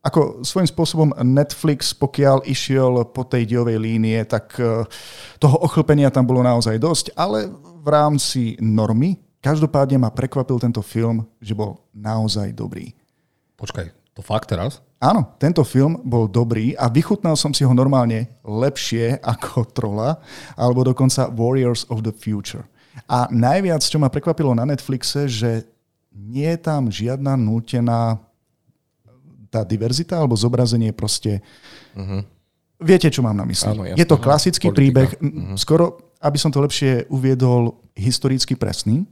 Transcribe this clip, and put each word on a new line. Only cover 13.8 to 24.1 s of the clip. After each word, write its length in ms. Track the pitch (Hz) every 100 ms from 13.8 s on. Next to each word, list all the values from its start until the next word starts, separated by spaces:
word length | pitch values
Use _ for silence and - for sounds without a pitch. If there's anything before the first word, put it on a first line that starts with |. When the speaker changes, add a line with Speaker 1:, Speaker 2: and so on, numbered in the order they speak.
| 82 _ _
Speaker 2:
to 100 | -
fakt 300 | - 107 -
teraz? 320 | 90 110 - _ _
Speaker 1:
Áno, 360 | 131 208 127
tento 280 | _ 147 165
film 360 | 131 131 143 165
bol 260 | 131 117 110
dobrý 480 | 107 117 113 113
a 120 | - 123
vychutnal 480 | 120 - 208 175
som 160 | 151 143
si 120 | -
ho 80 | 135
normálne 540 | 123 135 135 120 110 120 -
lepšie 800 | 110 107 131 131 - 113 117 139
ako 480 | - 117 - - 113
Trolla, 500 | - 113 104 120 165 - - -
alebo 300 | - 123 123
dokonca 420 | 131 127 131 - 127
Warriors 580 | 113 117 135 123 117 -
of 160 | 113
the 80 | 110
Future. 500 | - - 104 98 - - _ _ 127
A 220 | - 123 123
najviac, 560 | 120 120 170 196 156
čo 160 | - 156
ma 80 |
prekvapilo 420 | 135